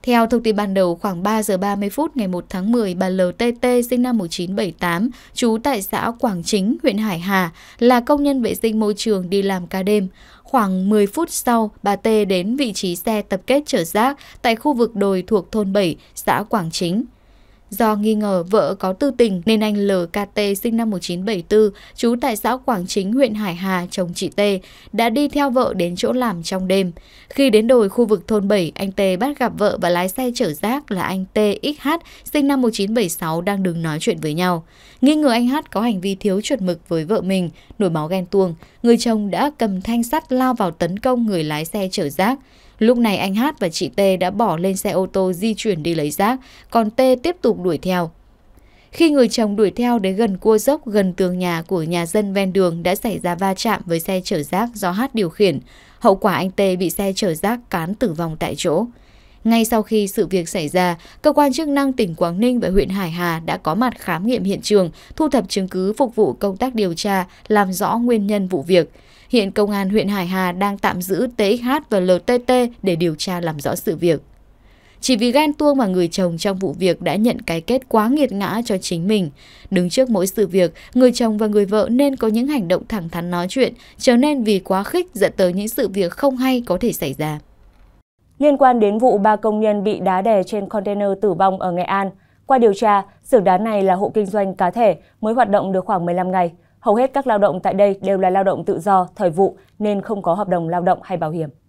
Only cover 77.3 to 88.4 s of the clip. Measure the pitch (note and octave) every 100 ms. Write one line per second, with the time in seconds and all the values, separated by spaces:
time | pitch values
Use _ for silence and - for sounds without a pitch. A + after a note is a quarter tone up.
77.3 | - - E3 - B3+ B3+ A3+ G#3+ C#4+ C4+
78.3 | G3 G3 G#3 A#3+ F#3+ - E3+ F3+ G#3+ E3
79.3 | - - - - F#3 F3+ B3+ C4 G#3 F#3+
80.3 | - G3+ F#3 F3 - - B3 B3+ A#3+ A#3
81.3 | G#3+ G#3+ G#3 G3 G#3+ G3 B3 C#4+ C4+ A3
82.3 | G#3+ C4+ D4 E3+ F3+ - A3 E3 F3 F3
83.3 | F3 F3+ - A#3+ - - - - A#3+ D4
84.3 | C#4+ A3 G3 - F#3+ G3+ F4+ F4+ - -
85.3 | - F3+ F3+ G#3+ - A3+ G3 F3 - C#4
86.3 | C4 C4 B3+ A#3+ F3+ A#3+ - D3+ C3+ D#3
87.3 | D3+ - _ - _ - _ _ _ _
88.3 | _